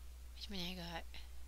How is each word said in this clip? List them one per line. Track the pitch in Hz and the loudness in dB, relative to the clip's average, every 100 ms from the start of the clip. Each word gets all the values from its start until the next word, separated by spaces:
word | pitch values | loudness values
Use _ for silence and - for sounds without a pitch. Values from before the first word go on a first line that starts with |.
| - - - - | -4 -4 -4 -4
Which | - | 0
money | 196 175 185 | 2 2 2
I | |
got? | 170 165 - - - - | 2 2 0 0 0 -2